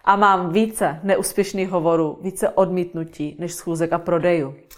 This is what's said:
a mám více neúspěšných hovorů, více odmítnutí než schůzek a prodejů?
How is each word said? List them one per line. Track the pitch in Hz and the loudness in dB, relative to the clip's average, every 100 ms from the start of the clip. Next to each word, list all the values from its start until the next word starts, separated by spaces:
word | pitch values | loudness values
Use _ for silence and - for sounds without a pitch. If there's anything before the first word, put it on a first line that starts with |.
| - | 2
a | 202 | 4
mám | 202 190 175 | 4 4 2
více | 190 220 - 175 156 | 2 0 0 -2 -2
neúspěšných | 196 180 - - 190 196 185 | 0 0 0 -2 -2 -2 -2
hovorů, | 185 160 165 156 - | 0 2 2 0 -2
více | 185 185 214 | -8 -2 0
odmítnutí | - 185 180 175 165 165 - 147 - | 2 2 0 -4 -6 -8 -8 -10 -8
než | 170 | -10
schůzek | - 175 160 165 | -8 -6 -2 0
a | 170 | -2
prodejů? | 175 170 175 170 139 143 _ | 0 0 2 0 -2 -8 _